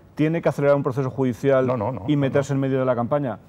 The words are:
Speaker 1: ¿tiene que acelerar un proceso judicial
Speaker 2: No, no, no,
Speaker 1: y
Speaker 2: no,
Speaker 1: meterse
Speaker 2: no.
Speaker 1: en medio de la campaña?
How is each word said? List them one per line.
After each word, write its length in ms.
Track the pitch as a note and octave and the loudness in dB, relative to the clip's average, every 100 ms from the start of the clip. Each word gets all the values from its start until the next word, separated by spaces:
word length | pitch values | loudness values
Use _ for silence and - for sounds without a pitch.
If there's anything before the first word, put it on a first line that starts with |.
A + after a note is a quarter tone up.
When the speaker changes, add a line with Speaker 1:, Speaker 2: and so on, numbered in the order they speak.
| - | -12
Speaker 1:
¿tiene 260 | - D#3 E3 | -2 0 2
que 80 | E3 | 0
acelerar 260 | D3 C#3+ C#3+ | 2 2 2
un 60 | |
proceso 280 | C#3 B2 C3 | 2 -2 -4
judicial 560 | - C3 A2 C3 C3 B2+ | -2 -2 0 2 2 2
Speaker 2:
No, 100 | B2+ | -2
no, 160 | G#2 | -4
no, 120 | A#2 A2 | -4 -2
Speaker 1:
y 80 | |
Speaker 2:
no, 60 | C#3+ | 0
Speaker 1:
meterse 340 | C#3 C#3+ C#3 | 2 0 0
Speaker 2:
no. 20 | C3+ | -2
Speaker 1:
en 40 | |
medio 180 | C3+ C3 | 0 0
de 60 | B2+ | 0
la 80 | |
campaña? 440 | A#2+ A#2+ D3 C3+ G2 | 0 -2 -2 -4 -8